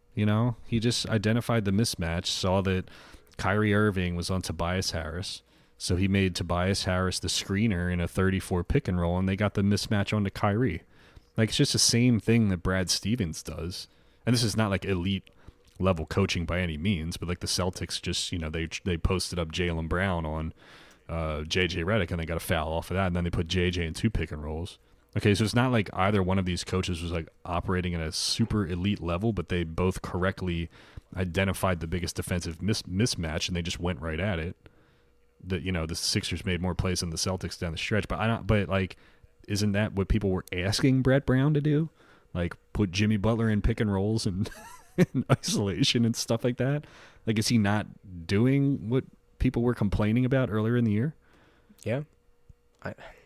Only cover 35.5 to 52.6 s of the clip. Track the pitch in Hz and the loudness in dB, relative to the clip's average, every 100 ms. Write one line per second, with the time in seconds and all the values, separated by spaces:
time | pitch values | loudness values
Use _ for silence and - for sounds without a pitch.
35.5 | 92 82 90 80 82 - 107 - 85 95 | -4 -2 -2 -2 -4 -2 -2 -2 -4 -2
36.5 | 87 90 82 92 90 87 80 - 92 85 | -2 -2 -2 -2 -2 -4 -4 -2 -4 -6
37.5 | - 87 80 - 107 90 90 110 117 95 | -6 -6 -6 -2 -2 -2 -2 0 0 2
38.5 | 107 90 95 95 - - - - _ - | 2 2 0 0 -6 -20 -20 -20 _ -6
39.5 | 104 104 98 107 98 95 113 98 92 - | -2 0 2 0 0 0 2 2 0 -2
40.5 | 90 92 101 139 131 127 135 - 131 143 | -4 -2 2 4 4 4 2 4 2 4
41.5 | 151 147 147 160 - - - _ 92 87 | 2 2 2 0 -6 -20 -20 _ -4 -4
42.5 | - _ - 101 90 107 107 101 113 113 | -4 _ -2 0 2 2 2 2 2 2
43.5 | 107 - 113 110 98 101 110 110 90 107 | 2 2 2 0 2 2 0 0 -2 -4
44.5 | - - - - - 180 135 - 131 - | -6 -18 -20 -6 0 2 2 0 0 0
45.5 | 185 101 90 143 120 117 113 - 113 127 | -2 0 0 2 4 2 0 -2 0 0
46.5 | 123 127 147 - - - - - 107 107 | 0 0 -2 -6 -16 -20 -8 -2 0 2
47.5 | 117 101 104 98 - 98 87 82 101 127 | 4 4 2 -2 -10 -16 -14 0 4 4
48.5 | 139 139 139 101 131 - - _ - 131 | 4 2 0 0 -2 -2 -10 _ -2 0
49.5 | 127 120 117 101 - 107 117 127 131 127 | 2 2 2 0 2 2 2 2 2 2
50.5 | 107 110 120 117 104 143 - _ _ _ | 0 0 2 2 2 0 -4 _ _ _
51.5 | _ _ - - 127 151 _ _ _ - | _ _ -10 -6 -4 -6 _ _ _ -20
52.5 | - | -20